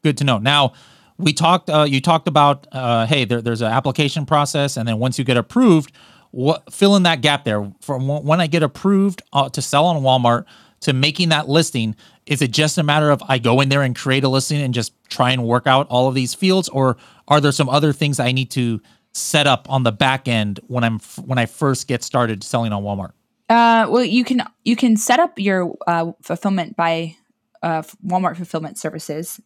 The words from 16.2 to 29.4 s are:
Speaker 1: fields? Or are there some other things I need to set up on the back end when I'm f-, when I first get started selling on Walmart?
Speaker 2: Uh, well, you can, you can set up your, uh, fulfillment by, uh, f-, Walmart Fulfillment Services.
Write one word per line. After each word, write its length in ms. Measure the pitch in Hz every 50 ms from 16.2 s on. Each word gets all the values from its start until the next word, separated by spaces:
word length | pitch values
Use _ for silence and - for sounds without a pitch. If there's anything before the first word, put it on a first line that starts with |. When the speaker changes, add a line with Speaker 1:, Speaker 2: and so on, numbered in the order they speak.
| 127 123 -
Speaker 1:
fields? 340 | - 196 185 185 190 165 -
Or 280 | - 135 131 127 120 - - - _ _ _ -
are 120 | 147 151
there 120 | 143 143 135
some 160 | - 143 123
other 240 | 131 147 151 151 139
things 260 | - 156 147 139 143
I 140 | 123 123 127
need 180 | 131 131 -
to 320 | - 135 123 117 113 104 - _ _ _ _ _ -
set 340 | - - - - 151 143
up 240 | 143 127 - - -
on 140 | 135 135 123
the 80 | 117 110
back 340 | 101 139 131 135 131 -
end 340 | 123 120 110 107 104 98 - -
when 160 | - 123 123 120
I'm 140 | 117 113
f-, 240 | 101 - - - - -
when 140 | 131 131 123
I 80 | 117
first 400 | - - - 156 139 127 - -
get 160 | - 127 117 -
started 400 | - - 127 120 113 110 95 -
selling 300 | - - 120 117 110 104
on 100 | 101 101
Walmart? 300 | 104 101 98 95 - - _ _ _ _ _ _ -
Speaker 2:
Uh, 380 | 226 233 233 233 233 226 220 -
well, 160 | 175 247 247
you 200 | 202 208 254 240
can, 180 | - 262 240 - - _ _ -
you 100 | - 233
can 220 | - 269 240 220
set 240 | 208 - - 247 302
up 180 | 339 339 - -
your, 360 | 190 202 190 185 175 - - - -
uh, 260 | 170 170 165 165 170 - _ -
fulfillment 540 | - 170 - - 202 196 185 165 - -
by, 380 | - 170 165 165 165 165 160 165 _ _ _ _ _ _ _ _ _ -
uh, 160 | 170 160 160
f-, 180 | 156 - - _ -
Walmart 300 | 180 180 185 185 170 170
Fulfillment 400 | 175 175 - - 160 156 147 -
Services. 640 | - - 156 - 160 - - 147 156 170 - - -